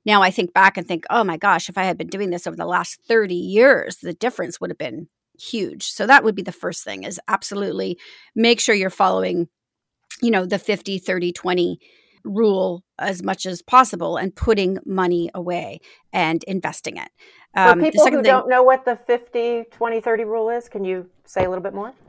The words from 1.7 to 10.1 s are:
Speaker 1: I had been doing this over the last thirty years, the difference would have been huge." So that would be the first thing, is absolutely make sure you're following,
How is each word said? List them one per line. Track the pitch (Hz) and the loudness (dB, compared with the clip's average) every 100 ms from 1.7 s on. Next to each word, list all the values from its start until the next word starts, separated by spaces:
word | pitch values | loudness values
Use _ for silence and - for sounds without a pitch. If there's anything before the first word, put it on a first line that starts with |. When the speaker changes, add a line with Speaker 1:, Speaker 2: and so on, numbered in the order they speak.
| 185 | -4
Speaker 1:
I | 185 | -2
had | 175 | -4
been | 165 | -6
doing | 190 202 | -6 -6
this | 175 175 | -6 -8
over | 170 | -8
the | 175 | -4
last | 175 175 - - | -2 -4 -8 0
thirty | 226 196 | 0 2
years, | 175 185 202 262 214 - - | -4 0 6 6 6 0 -8
the | 175 | -10
difference | - 240 - 175 - | -6 -6 -4 -8 -8
would | 180 | -10
have | - | -8
been | 143 117 165 _ _ _ | -10 -10 -16 _ _ _
huge." | - 226 156 196 - | -10 -6 -6 -8 -8
So | - 226 | -2 4
that | 269 | 6
would | 220 202 | 4 -2
be | |
the | 180 | -6
first | - 180 170 | -10 -10 -8
thing, | - 196 196 | -10 -10 -10
is | 185 - | -10 -6
absolutely | 196 - 202 196 190 190 175 - - _ 214 | -6 -4 -6 -6 -6 -6 -8 -14 -20 _ 0
make | 233 226 | 2 4
sure | - 208 | 2 0
you're | 190 | 0
following, | - 185 185 185 175 170 _ _ _ _ _ - | 0 0 2 -2 -4 -6 _ _ _ _ _ -20